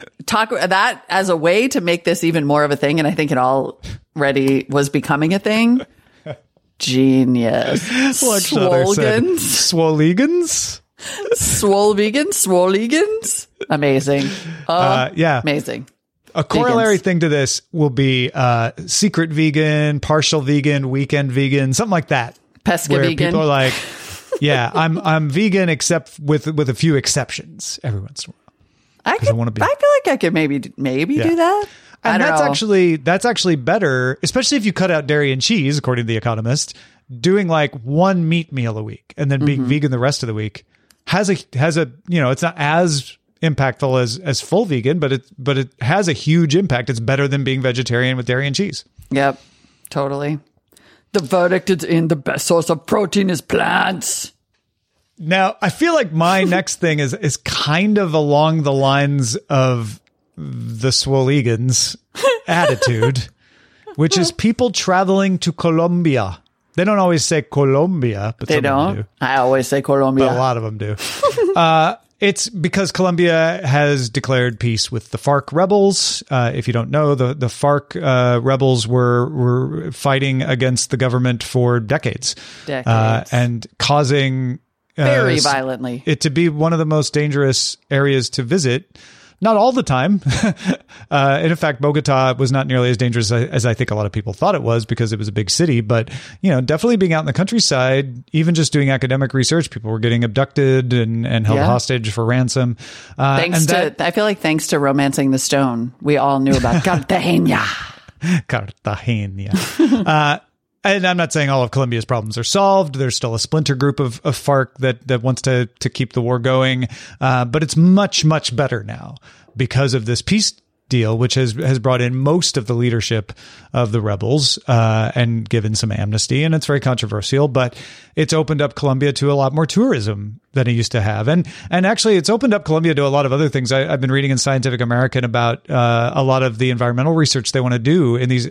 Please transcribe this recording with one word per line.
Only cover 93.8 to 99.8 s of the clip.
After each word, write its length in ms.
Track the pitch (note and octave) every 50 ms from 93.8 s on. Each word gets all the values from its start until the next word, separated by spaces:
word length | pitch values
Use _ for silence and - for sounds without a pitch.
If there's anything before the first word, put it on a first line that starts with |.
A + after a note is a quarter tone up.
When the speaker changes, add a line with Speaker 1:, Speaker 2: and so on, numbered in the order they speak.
| A2+ -
Speaker 2:
a 40 | G#2+
lot 120 | G#2+ G#2
of 40 | G2+
people 220 | - A2 G2+ A2 G2+
thought 220 | - D#3 G3+ F#3+
it 80 | C#3+ A#2
was 220 | A2+ A#2 A#2 G#2+
because 260 | - A#2+ - A#2 G#2 A2
it 60 | G#2
was 80 | G#2+
a 40 | G#2
big 200 | G2+ G#2+ G#2 F#2
city. 300 | - - F3 D#3+ B2+ A#2
But, 280 | G#2+ G#2 A#2+ A2+ A2+ - - - - - - -
you 80 | - F#3+
know, 120 | D3 B2+
definitely 340 | B2+ C3 D3+ D#3 - A#3+ A#3+
being 180 | F#3+ F#3+ E3+ D#3+
out 60 | D#3
in 60 | D#3
the 60 | C#3+ B2
countryside, 920 | D#3+ F#3+ - A#3 A3+ - - D3 B2+ B2+ C3 C3 C#3 C#3+ C3 A#2+ B2 - -
even 240 | - D#3 D#3+ F3 E3+
just 180 | E3 D3+ - -
doing 160 | D3 C#3 C3+
academic 440 | C3+ B2+ C3+ B2+ C3+ C3+ C3+ B2+ -
research, 360 | C3+ A#2+ - D#3+ E3+ D3+ -
people 220 | - G#2+